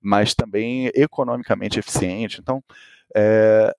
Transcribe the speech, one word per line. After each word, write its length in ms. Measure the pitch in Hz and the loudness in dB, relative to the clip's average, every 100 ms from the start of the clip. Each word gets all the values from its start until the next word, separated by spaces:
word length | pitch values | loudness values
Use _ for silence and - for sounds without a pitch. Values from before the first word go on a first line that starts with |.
mas 340 | 101 101 104 | 0 0 0
também 560 | - 113 101 113 127 127 | -2 -2 -2 -4 -4 -2
economicamente 840 | 120 151 - 123 120 117 101 104 107 | 0 0 0 -6 -6 -4 -4 -4 -6
eficiente. 640 | - - 92 95 113 - | -6 -4 -4 -4 -8 -10
Então, 200 | - 131 _ - - _ _ | -8 -8 _ -20 -20 _ _
é, 580 | - 107 110 110 110 110 | 0 4 4 6 6 4